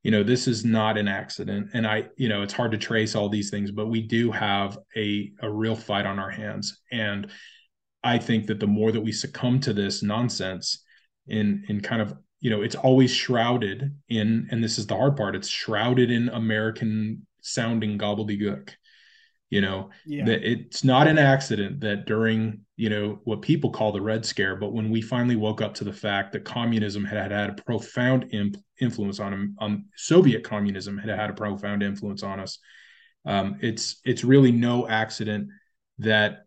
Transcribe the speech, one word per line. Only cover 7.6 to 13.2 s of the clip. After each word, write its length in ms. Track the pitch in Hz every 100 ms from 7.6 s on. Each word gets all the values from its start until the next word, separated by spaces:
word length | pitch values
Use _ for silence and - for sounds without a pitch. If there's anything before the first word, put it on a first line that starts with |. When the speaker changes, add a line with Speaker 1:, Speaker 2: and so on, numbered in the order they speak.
| _ _ _ _
Speaker 1:
I 140 | 123 120
think 280 | - 113 107
that 140 | 104
the 60 | 104
more 260 | 104 110
that 80 | 113
we 120 | 113
succumb 480 | 107 - - 123 127
to 120 | 135
this 300 | 101 98 -
nonsense 800 | 104 110 123 - 95 90 - - _ _ _ _ -
in, 380 | 107 104 101 -
in 120 | 104
kind 200 | - 113
of, 140 | 104 - _ _
you 100 | 127
know, 120 | 104
it's 140 | 101 -
always 340 | 131 131 127
shrouded 840 | -